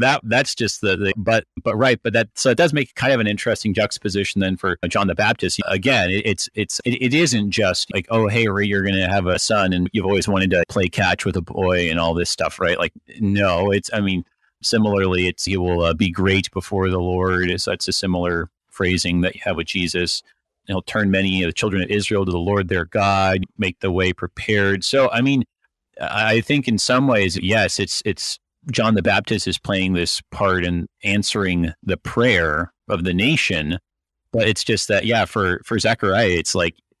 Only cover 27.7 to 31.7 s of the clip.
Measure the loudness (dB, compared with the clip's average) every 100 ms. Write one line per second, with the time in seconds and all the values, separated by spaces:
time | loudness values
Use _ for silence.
27.7 | 0 -4 -4 -4 -4 -6 -10 _ _ -6
28.7 | 0 2 2 4 2 0 -2 -2 -6 -2
29.7 | 0 2 0 0 -4 -6 -2 0 2 0
30.7 | -2 -6 _ -4 -2 0 -2 0 0 -2